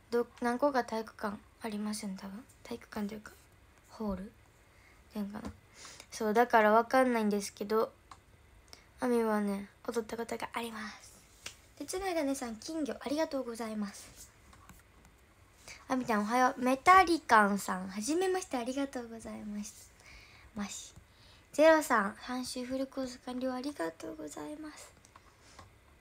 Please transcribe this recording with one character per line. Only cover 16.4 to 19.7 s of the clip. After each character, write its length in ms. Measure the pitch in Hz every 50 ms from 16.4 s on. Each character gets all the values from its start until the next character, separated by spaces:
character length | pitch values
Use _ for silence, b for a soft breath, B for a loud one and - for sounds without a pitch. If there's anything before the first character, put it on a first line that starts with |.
| 254 254 269
う。 20 | 262
メ 160 | 254 254 269
タ 260 | 269 - 359 370 381 370
リ 160 | 339 339 302
カ 260 | - - 240 220 208
ン 140 | 196 202 196
さ 180 | - - 190
ん、 100 | 185 185
は 140 | 190 185 208
じ 140 | 214 254 311
め 140 | 349 381 381
ま 120 | 370 370
し 40 | 370
て、 120 | - -
あ 60 | 247 233
り 100 | 254 262
が 140 | 277 277
と 160 | 277 - 254 240
う 60 | 226
ご 100 | 226 226
ざ 100 | 220 226
い 140 | 214 220 214
ま 200 | 208 208 208 208
す。 280 | 214